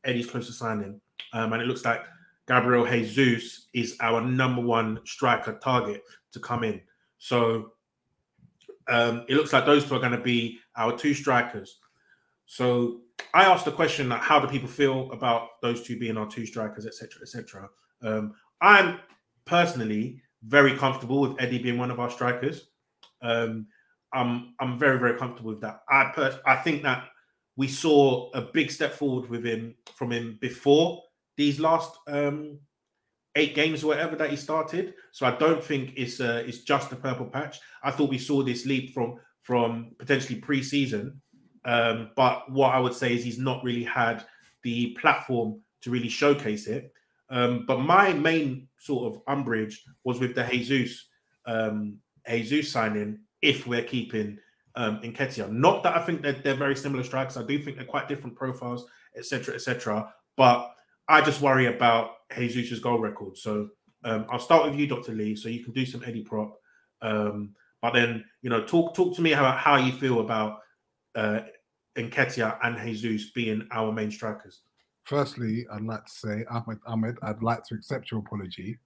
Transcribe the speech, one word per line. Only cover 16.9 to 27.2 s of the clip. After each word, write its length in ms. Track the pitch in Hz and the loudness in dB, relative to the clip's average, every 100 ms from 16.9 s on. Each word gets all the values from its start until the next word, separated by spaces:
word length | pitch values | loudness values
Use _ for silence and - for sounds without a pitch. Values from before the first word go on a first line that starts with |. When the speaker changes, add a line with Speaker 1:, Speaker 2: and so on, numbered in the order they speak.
Speaker 1:
cetera, 280 | - 113 - | -14 -18 -18
et 80 | - | -16
cetera? 400 | 120 - 98 98 _ _ _ | -16 -16 -18 -20 _ _ _
Um, 340 | 113 110 107 - _ _ | -4 -4 -4 -12 _ _
I'm 400 | 180 202 180 180 - _ _ _ - | 8 8 8 -2 -14 _ _ _ 0
personally 760 | 170 170 131 110 107 123 127 _ _ | 2 2 0 -4 -2 -4 -8 _ _
very 320 | 110 143 139 131 | 4 8 8 6
comfortable 460 | 135 123 120 139 | 0 0 -2 0
with 180 | 139 - | 0 0
Eddie 200 | 123 123 | -2 -2
being 180 | 123 120 | -2 -2
one 140 | 123 | -2
of 100 | 120 | -4
our 80 | 123 | -6
strikers. 580 | - 123 120 139 165 _ _ _ _ - _ | -2 -2 -2 -4 -6 _ _ _ _ -20 _
Um, 460 | 120 117 113 113 107 _ _ _ _ | -2 0 0 -4 -10 _ _ _ _
I'm, 440 | 131 123 120 - - | -2 0 -2 -6 -6
I'm 180 | 131 123 | -6 2
very, 220 | 143 131 | 4 4
very 180 | 123 117 | 2 0
comfortable 340 | 127 120 113 | -4 -8 -10
with 100 | 107 | -8
that. 220 | 110 - - | -10 -12 2
I 220 | 139 - | 4 4
pers-, 260 | - 135 131 - | 2 -2 0 2
I 120 | 131 | 2
think 260 | 170 143 | 2 0
that 220 | 143 127 - _ | 0 -2 -6 _